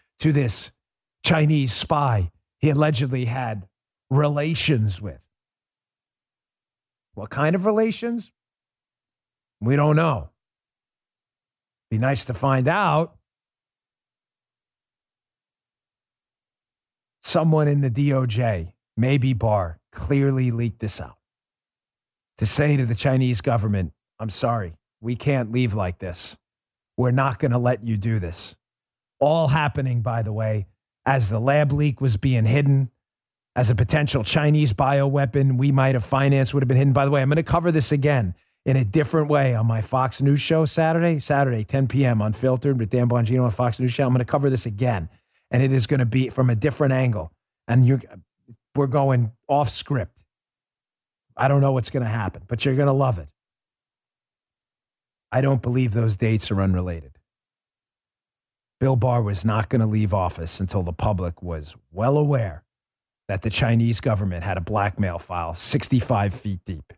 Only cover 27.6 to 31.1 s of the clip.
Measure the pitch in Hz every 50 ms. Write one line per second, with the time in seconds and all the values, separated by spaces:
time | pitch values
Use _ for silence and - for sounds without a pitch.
27.6 | 120 123 127 107 107 117 110 101 95 117 113 107 90 85 85 - - - - _
28.6 | _ _ _ _ _ _ _ _ _ _ _ - 135 147 156 165 160 135 139 160
29.6 | 147 143 - 147 135 131 123 120 107 123 117 117 113 110 107 107 110 110 107 107
30.6 | 98 - _ _ _ _ _ _ - 127